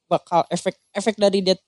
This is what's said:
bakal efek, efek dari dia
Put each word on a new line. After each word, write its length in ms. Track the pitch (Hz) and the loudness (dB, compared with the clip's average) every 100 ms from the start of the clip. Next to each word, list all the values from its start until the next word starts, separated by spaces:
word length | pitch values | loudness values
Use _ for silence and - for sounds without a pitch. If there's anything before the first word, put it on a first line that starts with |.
| - | -4
bakal 400 | 170 - 170 - | -4 0 -2 0
efek, 300 | 175 190 - _ | -4 -6 -8 _
efek 260 | 202 226 208 | -6 -4 0
dari 240 | 202 196 | 2 2
dia 160 | 185 185 | 0 -2